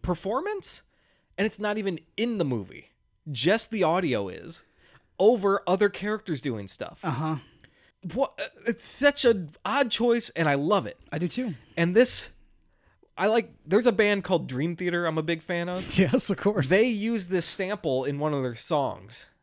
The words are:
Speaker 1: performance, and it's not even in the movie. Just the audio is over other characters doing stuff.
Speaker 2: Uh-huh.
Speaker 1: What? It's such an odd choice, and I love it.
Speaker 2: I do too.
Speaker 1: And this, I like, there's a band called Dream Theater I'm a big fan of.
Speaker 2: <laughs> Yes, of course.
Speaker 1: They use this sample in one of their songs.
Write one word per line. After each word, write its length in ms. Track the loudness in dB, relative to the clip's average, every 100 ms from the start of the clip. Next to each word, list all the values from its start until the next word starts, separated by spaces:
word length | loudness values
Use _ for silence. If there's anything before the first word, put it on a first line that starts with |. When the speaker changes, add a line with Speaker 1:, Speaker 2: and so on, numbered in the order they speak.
Speaker 1:
performance, 800 | -4 -4 -2 -2 -2 -6 -8 -14 _ _ _ _ _ -4
and 80 | -4
it's 140 | -2
not 180 | -4 -2
even 220 | -4 -6 _ -4
in 200 | -4 0
the 80 | -2
movie. 440 | -2 -6 -14 -20 _ _ _ -12
Just 400 | -2 2 2 0
the 120 | 0
audio 440 | 2 2 0 -2 -2
is 360 | -8 -14 -18 _ _ _ -20 _ _
over 420 | 4 6 2 2 2
other 240 | 2 2
characters 520 | 0 -6 -6 -4 -4
doing 260 | -4 -6 -8
stuff. 320 | -10 -12 -6
Speaker 2:
Uh-huh. 340 | -6 -2 -2 -4 -8 _ -20 _ _ _ -8
Speaker 1:
What? 240 | -2 -2 -4 -10 -6 -6
It's 180 | -4 -6
such 380 | 2 2 4
an 280 | 2 2 -2 -8
odd 260 | -4 0 0
choice, 400 | 0 2 2 -2 0
and 140 | 2
I 60 | 2
love 300 | 2 2 0
it. 100 | -12 -10
Speaker 2:
I 80 | -4
do 100 | -4
too. 260 | -4 -4 -6 -10 -2
Speaker 1:
And 180 | 2 4
this, 340 | 4 2 -8 -16 _ _ _ _ _ _ _ -2
I 100 | 2
like, 260 | 2 0 -12 2
there's 200 | 4 4
a 80 |
band 320 | 4 2 2 2
called 220 | 0 0
Dream 280 | -2 -2 -2
Theater 300 | -2 0 0
I'm 120 | -2
a 60 |
big 180 | -2 -4
fan 280 | -4 -4 -4
of. 280 | -6 -2 2
Speaker 2:
<laughs> 0 |
Yes, 320 | 4 4 2
of 60 | 0
course. 300 | 0 0 4
Speaker 1:
They 180 | 4 4
use 400 | 2 -2 -2 -2
this 180 | -2 -2
sample 580 | -4 -4 -4 -2 0
in 160 | -2 -2
one 140 | -2
of 100 | -2
their 120 | -4 -6
songs. 680 | -2 0 0 -4 -14 -20 -20 _